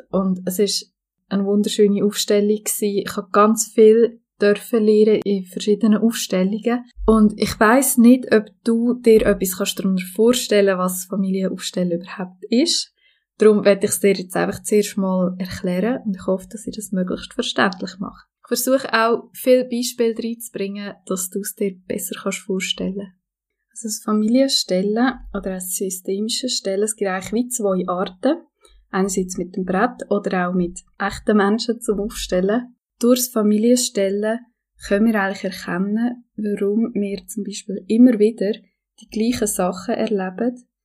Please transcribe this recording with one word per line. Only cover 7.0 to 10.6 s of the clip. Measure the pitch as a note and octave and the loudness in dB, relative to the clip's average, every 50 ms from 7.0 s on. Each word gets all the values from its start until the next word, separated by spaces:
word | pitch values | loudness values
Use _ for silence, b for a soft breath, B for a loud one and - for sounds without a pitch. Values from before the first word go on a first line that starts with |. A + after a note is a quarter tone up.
| - | 2
Und | A3 A3 A3 G#3+ G#3 G#3 - | 4 6 6 6 4 4 0
ich | G#3+ - - - | -4 -4 0 2
weiss | A3 G#3+ A#3+ C4+ C4+ - - B3 | 4 4 6 4 2 2 4 6
nicht, | A3+ A#3 C4 B3+ B3 - | 8 8 8 6 4 2
ob | - A3 G#3+ - _ _ _ | 2 2 2 0 _ _ _
du | A#3 A3+ A3+ A#3 A#3+ A#3+ | -2 0 0 0 0 -2
dir | B3 - A3+ A3 G#3+ - | 2 4 6 6 6 6
etwas | - G3+ F#3+ G3 F#3+ - | 4 0 0 -2 -4 -4
kannst | - G3 - - - | -4 -4 -4 -4 -2
darunter | F#3+ F#3+ F#3+ F#3 F3+ - - | -2 0 0 -2 -4 -4 -2
vorstellen, | - A3 A#3 B3 B3 - - G#3 G#3 | 2 2 4 2 2 0 2 2 4